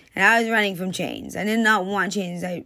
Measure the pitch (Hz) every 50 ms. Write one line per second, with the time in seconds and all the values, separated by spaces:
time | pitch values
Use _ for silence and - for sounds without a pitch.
0 | _ _ _ - 190 208 226 233 233 226 226 214 208 196 190 165 185 185 170 -
1 | 151 - 57 55 - - - - 190 208 220 233 226 214 220 202 185 190 202 196
2 | 180 208 202 208 185 175 175 175 180 180 175 - -